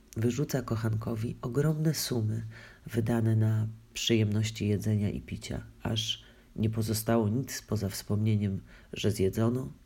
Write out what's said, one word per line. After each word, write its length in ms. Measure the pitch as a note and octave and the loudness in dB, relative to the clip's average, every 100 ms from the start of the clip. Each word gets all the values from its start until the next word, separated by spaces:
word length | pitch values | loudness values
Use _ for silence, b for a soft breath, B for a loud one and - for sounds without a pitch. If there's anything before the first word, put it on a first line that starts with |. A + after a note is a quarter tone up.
| - - | -12 -2
wyrzuca 460 | A#2+ A#2+ D3 C3+ | 0 0 0 -2
kochankowi 720 | B2 A2 A2 A2 A#2 A2+ A#2 - | -2 -2 0 -2 -2 -4 -4 -6
ogromne 520 | B2+ B2 D3+ D#3 D#3+ | -4 0 2 2 0
sumy 520 | C#3+ - B2 G#2+ A2+ A2 B B B - | 0 0 0 0 -2 -6 B B B -6
wydane 500 | A#2 A2+ A#2 A2 A2 | -2 2 2 4 4
na 320 | A2 A2 A2 - - | 4 2 -2 -6 -14
przyjemności 760 | - - A2+ G#2 G#2+ A2 - G#2 | -6 2 4 4 2 0 0 0
jedzenia 420 | G2+ G#2+ G#2 G2+ | 0 2 2 0
i 100 | C2+ | -2
picia, 440 | - - - - - - | -8 -10 -8 -8 -8 -8
aż 420 | - A2+ A2 - B B B - | -4 -2 -2 -6 B B B -2
nie 140 | A2 | -2
pozostało 580 | A2+ A2 A2 - A#2 G#2+ | 0 0 0 2 2 4
nic 340 | A#2 C3+ - | 0 -2 -8
poza 260 | - G#2+ G2 | -4 -2 -2
wspomnieniem, 720 | - - G#2 A2 G#2 G2+ G2 - B B | -4 -2 0 4 2 2 -2 -6 B B
że 180 | - G#2+ | -4 0
zjedzono 640 | F#2+ F#2+ G#2+ A2+ B2 C3+ - | 2 2 2 2 0 -4 -12